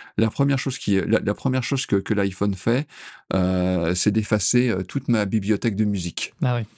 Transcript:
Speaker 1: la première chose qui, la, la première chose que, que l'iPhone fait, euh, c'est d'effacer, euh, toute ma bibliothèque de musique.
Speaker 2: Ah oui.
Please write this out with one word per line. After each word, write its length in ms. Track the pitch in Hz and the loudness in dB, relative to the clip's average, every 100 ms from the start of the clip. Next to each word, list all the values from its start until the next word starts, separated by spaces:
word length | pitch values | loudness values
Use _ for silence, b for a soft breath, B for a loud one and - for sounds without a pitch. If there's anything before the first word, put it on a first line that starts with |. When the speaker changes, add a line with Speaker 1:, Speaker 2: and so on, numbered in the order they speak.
| B - | B 0
Speaker 1:
la 120 | 110 | 0
première 300 | - 139 135 | 2 0 2
chose 180 | 135 - | -2 -4
qui, 220 | - 95 | 0 0
la, 220 | 85 107 | 2 0
la 120 | 90 | 0
première 300 | 104 135 127 | -2 0 -2
chose 220 | - 135 - | -2 -4 0
que, 100 | 101 | 0
que 180 | - | 0
l'iPhone 420 | 104 98 92 101 98 | 0 0 0 -2 -2
fait, 340 | 110 123 151 B B B B | 0 0 -2 B B B B
euh, 600 | 95 92 92 92 90 85 92 | 0 2 2 2 0 0 0
c'est 160 | 107 | 2
d'effacer, 560 | 104 107 107 - 123 127 | 0 0 -2 2 2 2
euh, 160 | 95 | 0
toute 240 | 92 139 - | -2 -6 0
ma 160 | 113 | 0
bibliothèque 540 | 101 107 98 104 117 98 | 2 0 0 0 0 0
de 80 | 104 | 0
musique. 480 | 101 85 - - - | 0 -4 -6 -10 -4
Speaker 2:
Ah 140 | 127 120 | -2 -2
oui. 60 | 107 | -4